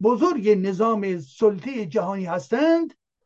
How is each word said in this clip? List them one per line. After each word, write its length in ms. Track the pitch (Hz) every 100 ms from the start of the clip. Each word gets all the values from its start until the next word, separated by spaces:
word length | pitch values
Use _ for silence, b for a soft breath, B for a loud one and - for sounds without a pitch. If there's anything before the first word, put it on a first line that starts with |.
بزرگ 460 | 208 240 349 311 202
نظام 720 | 208 190 185 226 220 196 180
سلطه 680 | 143 - 214 196 208 269 196
جهانی 380 | 139 175 196
هستند، 720 | 185 175 - 240 311 339 320 - _ _